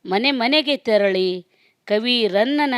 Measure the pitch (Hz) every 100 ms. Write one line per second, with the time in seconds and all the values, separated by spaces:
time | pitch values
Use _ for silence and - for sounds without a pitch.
0 | - 196 262 269 233 302 285 277 233 208
1 | 202 190 185 180 - _ _ _ - 208
2 | 240 240 214 196 240 294 285